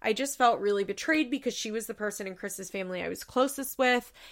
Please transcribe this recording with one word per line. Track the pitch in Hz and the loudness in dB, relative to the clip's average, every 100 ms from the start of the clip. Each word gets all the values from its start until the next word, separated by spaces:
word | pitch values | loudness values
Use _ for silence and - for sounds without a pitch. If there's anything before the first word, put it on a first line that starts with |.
"I | 220 | -2
just | 214 277 - | 0 -2 4
felt | 240 220 | 4 6
really | 202 202 | 2 2
betrayed | 196 196 - 311 247 | 0 -2 2 2 2
because | 277 254 - | -2 -2 -4
she | 226 | -4
was | 220 214 | -6 -6
the | 214 | -4
person | 208 202 190 | -6 -4 -8
in | 185 | -8
Chris's | 196 196 185 | -8 -8 -8
family | 196 185 180 | -6 -4 -4
I | 170 | -6
was | 180 | -8
closest | - 254 269 - 262 - | -4 2 2 0 -8 2
with." | 254 247 - - - | 4 4 0 -14 -20